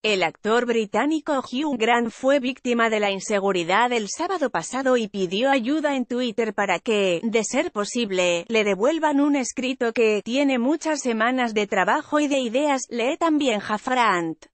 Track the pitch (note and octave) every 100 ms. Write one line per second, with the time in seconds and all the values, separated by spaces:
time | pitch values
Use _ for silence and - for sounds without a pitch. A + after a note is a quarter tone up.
0 | A3 G3 E3 - G#3 A#3 A#3+ A#3 G#3+ G#3
1 | C#4+ D#4 D#4 C#4 - B3 D4+ B3 A3 A#3+
2 | A#3 - C4 C#4+ B3 B3+ B3 A#3+ A3+ G#3+
3 | G3+ G3 - G#3 G3 F#3 E3 G3 B3 A#3+
4 | G3+ - F4 F#4 C4 E3+ D#3+ B3+ C4+ B3
5 | G#3+ G3+ F#3 F#3+ C4 C#4 A3 D#4 D4 C4+
6 | B3 A#3+ B3 G#3+ A3 G#3 G3+ F3 - G#3
7 | F#3+ E3+ A3+ A3+ G#3 B3+ E4 G#3+ G3+ A#3+
8 | A3 F#3 F3+ E3+ E3+ A3+ G#3 F#3 A#3+ E4
9 | D#4 C#4 C#4+ C#4+ B3 - B3+ C4 A#3 A#3
10 | A3 G#3+ A3 B3+ C#4+ B3+ A#3+ D#4+ D#4+ D4
11 | B3+ A3 A3+ B3+ A#3+ G#3+ G#3 G3+ F#3 C#4
12 | - D4+ D4 C#4 B3 A#3+ D4 C4 - A#3
13 | A#3+ E4 E4 D4+ C#4 G#3 - G#3+ - B3+
14 | A3+ F3+ E3 D#3 -